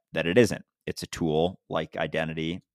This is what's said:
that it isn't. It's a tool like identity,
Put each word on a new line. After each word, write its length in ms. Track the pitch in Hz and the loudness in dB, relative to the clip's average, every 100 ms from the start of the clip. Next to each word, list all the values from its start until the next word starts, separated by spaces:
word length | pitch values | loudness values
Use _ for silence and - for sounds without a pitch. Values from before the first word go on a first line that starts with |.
| _ | _
that 140 | 80 82 | -4 2
it 100 | 101 | 6
isn't. 260 | 104 85 - _ - | 6 2 -12 _ -10
It's 160 | - | -8
a 60 | - | -8
tool 500 | - 82 76 87 - - | -4 0 2 0 -2 -6
like 280 | 85 80 - | -4 -4 -4
identity, 640 | 80 80 80 80 80 87 - | -4 -2 -4 -4 -6 -6 -10